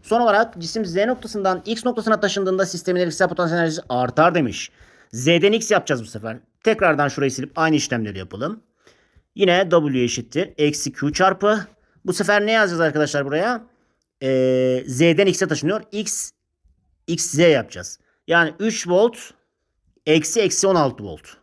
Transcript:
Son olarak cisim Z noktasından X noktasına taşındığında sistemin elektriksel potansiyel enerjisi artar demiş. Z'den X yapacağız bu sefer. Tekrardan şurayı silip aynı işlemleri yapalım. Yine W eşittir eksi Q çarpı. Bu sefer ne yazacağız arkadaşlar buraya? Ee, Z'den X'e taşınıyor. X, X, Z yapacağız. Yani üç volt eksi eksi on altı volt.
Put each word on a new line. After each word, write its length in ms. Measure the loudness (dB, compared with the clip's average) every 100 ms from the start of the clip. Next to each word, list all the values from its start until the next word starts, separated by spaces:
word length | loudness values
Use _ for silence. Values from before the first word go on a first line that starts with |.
Son 180 | 0 2
olarak 400 | 4 4 2 -4
cisim 240 | -8 -6 -4
Z 100 | 0
noktasından 680 | 0 -2 -6 -2 0 -2 -4
X 200 | -4 -2
noktasına 340 | -2 0 2
taşındığında 460 | 2 0 0 0 0
sistemin 340 | -2 -2 0
elektriksel 300 | 0 0 -2
potansiyel 320 | 0 -2 0
enerjisi 200 | 0 -4 -4
artar 460 | -2 0 4 4 4
demiş. 360 | -2 -4 -12 _ _ _ _
Z'den 400 | -2 2 4 4
X 200 | 2 2
yapacağız 320 | 0 0 -4
bu 40 | -4
sefer. 300 | -12 -10 -12 _ _
Tekrardan 440 | -2 2 2 2 0
şurayı 240 | 0 -2
silip 200 | -2 -10 -2
aynı 200 | 2 2
işlemleri 420 | 0 -2 -4 -8
yapalım. 460 | -12 -8 -8 -8 _ _ _ _ _ _ _ 0
Yine 320 | 2 4 4
W 320 | 2 2 0
eşittir 460 | 0 -2 -6 -6 -6 0
eksi 340 | 0 0 -8
Q 220 | -4 -4
çarpı. 460 | 2 2 2 0 0 -4 _ _ _ -6
Bu 80 |
sefer 320 | -2 2 2 2
ne 60 |
yazacağız 300 | 2 2 2
arkadaşlar 440 | 0 2 0 -2 -2
buraya? 380 | -2 -2 -4 -10 _ _ _ _ _
Ee, 600 | -2 0 2 2 2 0 -4
Z'den 400 | 2 4 6 4
X'e 200 | 2 -2
taşınıyor. 340 | 0 -2 -4 -6
X, 400 | -8 -6 -6 -8 _ _ _ _ _ _ _ -6
X, 240 | -4 -4
Z 60 | -2
yapacağız. 640 | 0 0 -4 -14 -16 -18 _ _ -2
Yani 260 | 0 0 -4
üç 280 | -6 -6 -2
volt 300 | 2 2 -2 -18 _ _ _ _ _ _ _ 0
eksi 360 | 0 2 0
eksi 260 | 0 0 2
on 80 | 2
altı 280 | 0 -4
volt. 240 | -14 -14 -18 -20